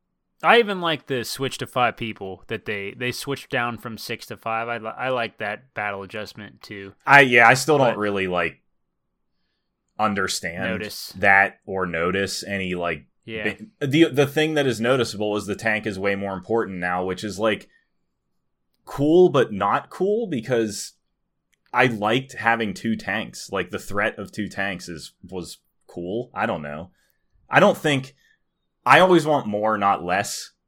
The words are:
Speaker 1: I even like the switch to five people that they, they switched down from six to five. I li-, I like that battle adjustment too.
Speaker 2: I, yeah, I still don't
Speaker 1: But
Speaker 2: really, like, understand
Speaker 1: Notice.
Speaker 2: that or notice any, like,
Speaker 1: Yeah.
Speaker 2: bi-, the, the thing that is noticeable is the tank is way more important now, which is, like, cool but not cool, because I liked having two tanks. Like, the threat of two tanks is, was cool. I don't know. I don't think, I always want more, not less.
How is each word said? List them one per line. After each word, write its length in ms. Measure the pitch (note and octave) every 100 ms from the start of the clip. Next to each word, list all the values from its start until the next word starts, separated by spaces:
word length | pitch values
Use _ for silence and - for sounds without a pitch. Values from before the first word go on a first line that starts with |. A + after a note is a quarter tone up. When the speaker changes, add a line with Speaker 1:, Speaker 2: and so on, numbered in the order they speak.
| _ _ _ _
Speaker 1:
I 200 | D#3+ A#3
even 200 | G#3 F#3+
like 280 | E3+ D3+ -
the 160 | C3
switch 340 | A2 - C3+ -
to 80 | A#2+
five 300 | B2+ A#2+ -
people 480 | A2+ G#2 F#2+ F#2 -
that 180 | A2
they, 300 | - G#2 G2 A#2
they 140 | B2
switched 400 | A#2+ - C3+ -
down 260 | C3 A#2+ A2+
from 220 | A#2+ G#2+
six 260 | - A2+ -
to 100 | G#2+
five. 320 | A2+ A2+ A#2
I 100 | A#2
li-, 160 | G#2+ -
I 120 | C3
like 300 | B2+ A2+ -
that 360 | G#2 A2 _
battle 300 | - G#2 G2
adjustment 580 | G2 A2 G#2 - G2+ F#2+
too. 320 | - G#2 G2 -
Speaker 2:
I, 180 | - C#3+
yeah, 260 | C3+ A#2+ A#2
I 60 |
still 240 | C3+ D#3+ D3
don't 160 | B2+
Speaker 1:
But 40 | G#2
Speaker 2:
really, 300 | G#2 G2+ F#2+
like, 320 | F2 E2 - _ _ _ _ _ _ _ _ _ _ _ _ _ -
understand 680 | G#2+ G2 F#2 - F2+ F2
Speaker 1:
Notice. 480 | F#2+ - G#2 - - G2
Speaker 2:
that 400 | G2+ G2 G2 - -
or 200 | F#2+ F#2
notice 560 | E2 F2 F#2+ F#2+ -
any, 320 | F#2 G2+ F2+
like, 320 | F2+ F2 D#2+ C2+ _
Speaker 1:
Yeah. 300 | - A2 G#2+ G#2 - -
Speaker 2:
bi-, 60 | C#3+
the, 180 | D3 D#3+
the 200 | C3 C#3
thing 280 | D#3 D#3
that 120 | D3+ C#3
is 140 | A2
noticeable 560 | A#2 C3 A2+ G2 G#2 G#2
is 100 | F#2+
the 80 |
tank 320 | F#2+ A2 G#2+ A2
is 120 | F#2
way 160 | G2+ G2
more 160 | G2
important 440 | F#2+ F2+ A2+ G2 F#2
now, 260 | F2 F2+
which 180 | F#2 F#2
is, 160 | G#2+ F#2
like, 300 | A2 G#2 - _ _ _ _ _ _ _ _ _ _ _
cool 440 | - - D3 E3+ F3+
but 240 | C3+ A2+
not 380 | G2+ G2+ C3 -
cool, 360 | - F#3 G#3+ A3
because 680 | C#3 A2 A#2+ A2+ F#2+ - - _ _ _ _ _ _ _
I 140 | B2 B2+
liked 460 | A2 G#2 B2+ C3+
having 420 | - A2+ A#2 A2
two 220 | F2+ A#2 G#2+
tanks. 540 | - G#2 F#2+ - -
Like, 180 | G2 F2+
the 80 | F#2
threat 400 | - G2+ G#2+ -
of 140 | F#2+
two 160 | - G2
tanks 400 | - G2 F2+ F2
is, 240 | D#2+ - _ F2
was 300 | F#2 E2 - _ _ _
cool. 440 | - F2 A2 B2+
I 120 | - A2+
don't 160 | F2
know. 280 | D2 D2+ F#2 _ _ _ _ _ -
I 120 | C#3
don't 180 | G3 -
think, 360 | E3+ C#3 C3+ - _ _ _ _ _ _
I 160 | - D3
always 260 | F#3 F3 D3
want 200 | C#3+ G#2+
more, 320 | G#2 G#2+ G#2+
not 240 | G2+ F#2+
less. 480 | F2 F#2+ G#2 - - _